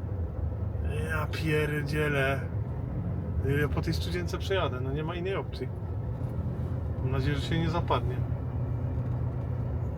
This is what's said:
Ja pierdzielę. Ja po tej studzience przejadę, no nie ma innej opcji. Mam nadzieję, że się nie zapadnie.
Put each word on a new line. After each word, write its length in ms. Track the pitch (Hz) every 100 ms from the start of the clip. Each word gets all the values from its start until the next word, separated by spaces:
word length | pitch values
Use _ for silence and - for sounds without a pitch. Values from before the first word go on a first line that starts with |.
| - - - - - - - - - - -
Ja 160 | 151 151
pierdzielę. 1080 | - 160 151 151 147 143 151 151 143 135 135 - - - - - - - - - - 135 143
Ja 80 | 147
po 140 | -
tej 120 | 156
studzience 440 | 160 - 180 175 175
przejadę, 420 | - 190 151 127
no 120 | 131
nie 120 | 143
ma 100 | 160
innej 220 | 175 180 190
opcji. 320 | 131 - 127 - - - - - - - - - - - - -
Mam 100 | 131
nadzieję, 240 | 135 131 143
że 60 |
się 180 | - 165
nie 100 | 165
zapadnie. 460 | 170 - 135 - - - - - - - - - - - - - - - - - - -